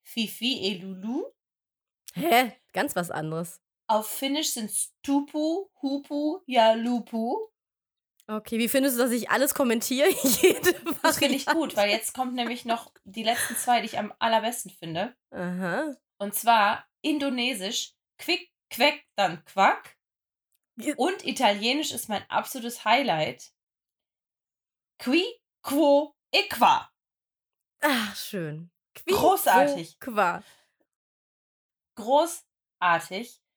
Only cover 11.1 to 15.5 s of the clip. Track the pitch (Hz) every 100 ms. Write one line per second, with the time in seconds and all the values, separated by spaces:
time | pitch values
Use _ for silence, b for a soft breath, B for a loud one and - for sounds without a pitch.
11.1 | - 285 269 - 311 285 - 208 220 -
12.1 | - 254 247 233 240 233 233 - _ -
13.1 | 220 220 247 - 240 - 240 233 - 208
14.1 | - 226 226 220 240 180 - 165 165 226
15.1 | - _ - 180